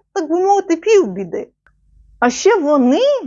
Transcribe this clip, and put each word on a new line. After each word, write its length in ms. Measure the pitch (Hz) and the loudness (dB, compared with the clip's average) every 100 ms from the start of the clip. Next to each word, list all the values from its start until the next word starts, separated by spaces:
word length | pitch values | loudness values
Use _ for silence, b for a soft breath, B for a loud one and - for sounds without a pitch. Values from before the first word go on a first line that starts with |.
| _ | _
так 180 | 403 302 | -8 -4
би 100 | 349 | 0
мовити, 360 | 381 403 392 330 | 2 2 0 -2
півбіди. 720 | 427 415 226 180 175 - - _ _ _ _ _ _ - | 2 2 2 -4 -8 -10 -12 _ _ _ _ _ _ -4
А 100 | 247 | -2
ще 300 | 254 381 440 | 0 0 2
вони 400 | 285 294 247 330 554 523 | 2 2 2 2 2 0